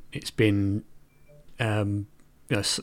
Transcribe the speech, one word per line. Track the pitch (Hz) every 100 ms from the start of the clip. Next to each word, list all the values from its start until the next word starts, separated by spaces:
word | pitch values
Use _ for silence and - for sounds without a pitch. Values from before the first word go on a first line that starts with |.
| -
It's | - -
been, | - 110 101 98 101 - - - - - - - -
um, | 117 104 101 101 104 - - - -
you | 110
know, |
s-, | 98 -